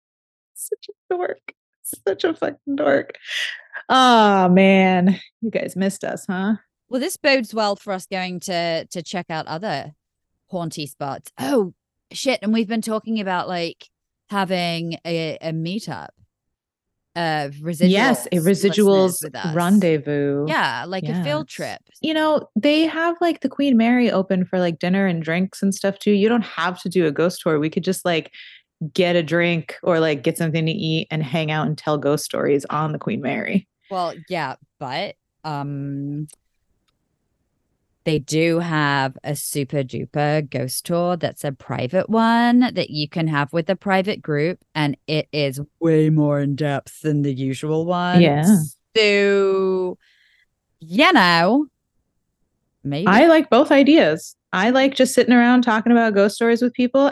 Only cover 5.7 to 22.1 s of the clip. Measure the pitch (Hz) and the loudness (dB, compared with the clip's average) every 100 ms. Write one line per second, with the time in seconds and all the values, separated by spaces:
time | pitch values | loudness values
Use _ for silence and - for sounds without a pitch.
5.7 | 180 190 190 - - - 185 196 214 _ | -4 -4 -4 -8 -8 -8 -4 -2 -4 _
6.7 | _ _ 247 330 - 294 269 220 220 208 | _ _ -6 -6 -2 0 0 0 -2 -2
7.7 | 202 208 185 - 190 185 180 - 175 170 | -4 -6 -8 -6 -8 -6 -8 -6 -4 -2
8.7 | 165 - 180 - 185 175 160 - 160 208 | -4 -6 -12 -8 -10 -6 -8 -8 -8 -6
9.7 | 139 - - _ _ _ _ _ 180 160 | -8 -8 -18 _ _ _ _ _ -8 -8
10.7 | 165 143 - 143 120 - - 269 262 180 | -8 -12 -10 -10 -10 -14 -8 -2 0 -2
11.7 | - _ _ _ - 262 247 208 226 208 | -8 _ _ _ -6 -4 -4 -2 -2 -2
12.7 | 226 220 214 220 220 190 180 160 175 170 | -6 -4 -6 -4 -6 -4 -4 -4 -6 -6
13.7 | - - _ _ _ _ 202 185 180 175 | -10 -20 _ _ _ _ -4 -2 -2 -2
14.7 | 165 170 165 170 170 160 - 165 160 165 | -4 -6 -8 -6 -4 -4 -6 -6 -6 -4
15.7 | 208 185 104 69 _ _ _ _ _ _ | -6 -8 -12 -14 _ _ _ _ _ _
16.7 | _ _ _ _ 170 165 151 143 143 160 | _ _ _ _ -6 -4 -2 -6 -8 -8
17.7 | 156 180 196 262 - - 180 165 196 196 | 0 2 4 2 0 -2 0 2 2 2
18.7 | 214 202 196 185 170 160 117 175 160 175 | 4 4 4 2 0 -8 -8 -4 -2 2
19.7 | 208 175 156 143 147 143 143 147 311 156 | 4 4 0 -2 -2 -2 -2 -2 -2 -2
20.7 | 120 160 190 151 175 170 302 269 - 131 | -4 -8 -8 -6 -4 -4 -6 -8 -10 -12
21.7 | - _ _ 302 | -12 _ _ -4